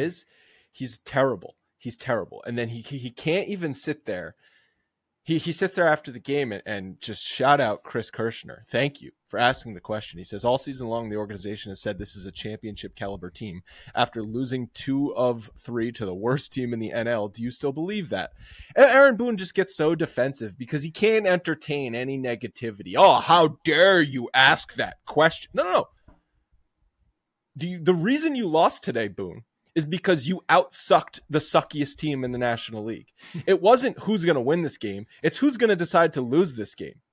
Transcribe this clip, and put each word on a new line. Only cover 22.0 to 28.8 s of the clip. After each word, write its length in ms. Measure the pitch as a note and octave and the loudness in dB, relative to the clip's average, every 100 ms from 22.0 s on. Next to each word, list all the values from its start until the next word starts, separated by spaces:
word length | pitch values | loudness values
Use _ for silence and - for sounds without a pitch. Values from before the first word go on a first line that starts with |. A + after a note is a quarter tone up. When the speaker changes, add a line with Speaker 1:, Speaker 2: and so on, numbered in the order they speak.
| C3 C3+ | -6 -4
Speaker 1:
negativity. 720 | B2+ A#2+ A2 - A2+ G2+ C3+ | -4 -6 -8 -10 -10 -10 -4
"Oh, 200 | A#2+ F#3+ | 8 8
how 420 | A#2+ - F3 D#3+ - | 8 6 6 6 2
dare 380 | D#3+ D3+ F#3+ F#3 | 0 6 8 8
you 260 | D3 C3 A#2 | 4 -2 0
ask 400 | C3 C3+ E3 - | 6 6 6 0
that 220 | - - - - | -6 -6 -6 -2
question?" 440 | - D#3+ - - | 4 4 2 -6
No, 80 | G#3+ | -4
no, 100 | F4 | 0
no. 160 | D#4 - _ _ _ _ _ _ _ _ _ _ _ _ _ _ _ _ C#3 | 0 0 _ _ _ _ _ _ _ _ _ _ _ _ _ _ _ _ -10
Do 100 | E3+ | -8
you, 100 | F3+ | -2
the 160 | D#3+ | 2
reason 400 | F3 F#3 C#4+ D#4+ | 2 2 2 0
you 140 | C4 G3 | -2 2
lost 340 | D#3+ G3 - | 4 4 2